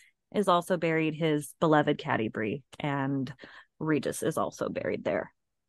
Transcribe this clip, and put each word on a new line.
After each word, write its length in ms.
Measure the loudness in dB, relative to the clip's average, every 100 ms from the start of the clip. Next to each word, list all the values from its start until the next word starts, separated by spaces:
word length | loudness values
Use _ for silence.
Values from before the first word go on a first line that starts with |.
| -20 _ _
is 140 | -2 2
also 300 | 2 2 0
buried 360 | 2 2 0
his 400 | 0 0 0 -2 0
beloved 380 | 6 6 6 0
Catti 340 | -2 -2 -2
Bree, 320 | -4 -4 -6 -10 -8
and 540 | -4 -2 -2 -2 -4 -10 -20 -20 -20 -6
Regis 440 | -2 0 -2 -2
is 140 | -2 -2
also 320 | -4 -4 -6
buried 340 | -4 -4 -4
there 300 | -2 -2 -4 _ _ _